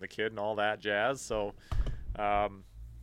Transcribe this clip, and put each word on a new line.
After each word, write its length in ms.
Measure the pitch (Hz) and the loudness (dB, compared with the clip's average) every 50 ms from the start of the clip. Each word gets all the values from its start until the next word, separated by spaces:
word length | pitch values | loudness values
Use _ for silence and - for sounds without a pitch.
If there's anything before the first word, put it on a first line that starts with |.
the 80 | 98 - | -12 -8
kid 180 | - - 107 110 110 | -4 -2 -2 -2 0
and 60 | 104 | -2
all 160 | 101 107 110 | -2 0 2
that 240 | 104 104 107 107 - | 2 2 2 2 0
jazz. 400 | - 107 104 101 110 127 139 131 | 0 0 2 2 2 2 0 -2
So, 340 | - - 113 107 101 101 - - - - - - - - - - - - - | -4 -2 -2 0 0 -2 -4 -10 -8 0 2 2 2 2 0 -2 -4 -6 -4
um, 480 | 104 104 104 104 101 104 101 98 98 - - - - - - - - | 0 2 2 4 4 2 2 -2 -6 -14 -18 -16 -16 -16 -14 -14 -14